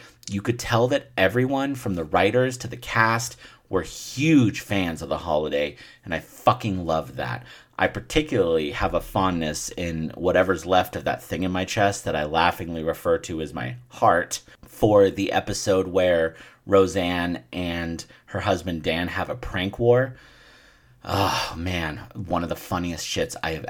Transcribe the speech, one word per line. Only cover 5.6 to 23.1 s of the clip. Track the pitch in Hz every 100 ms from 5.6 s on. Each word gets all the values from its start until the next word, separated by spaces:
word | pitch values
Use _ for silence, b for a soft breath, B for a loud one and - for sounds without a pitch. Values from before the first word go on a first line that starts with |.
| 73 - B B
and | -
I | 80
fucking | - - - 117 110 92 82
loved | 78 69 67
that. | 64 58 B B B -
I | -
particularly | 101 - 156 151 120 85 80 76
have | - 98
a | 82
fondness | - 104 95 87 78 80 -
in | - 87 82 78
whatever's | - 90 90 92 87
left | 87 92 87 82
of |
that | 78 -
thing | - 85
in | 92
my | 90 92
chest | 110 101 101
that | - 78
I |
laughingly | 76 82 85 - 85 82
refer | 80 78 87 82
to | - 80
as | 76
my | 80 64 - -
heart | - 113 87 - - B B
for | - - 110 104 98
the | 90 98
episode | 95 104 98 - 95 92
where | 92 90 85 80 B B B
Roseanne | - 98 92 95 87 90 87 87 -
and | 90 87 85 85 82 - B -
her | 98
husband | 104 87 87 82
Dan | 80 82 87
have | 95 85
a |
prank | - - 92 95 -
war. | 117 123 135 127 B B B B B B B B
Oh, | - 95 98 - - 82
man, | 90 87 80 73 -
one | - 87 87
of | 85
the | 82
funniest | - 90 87 80
shits | -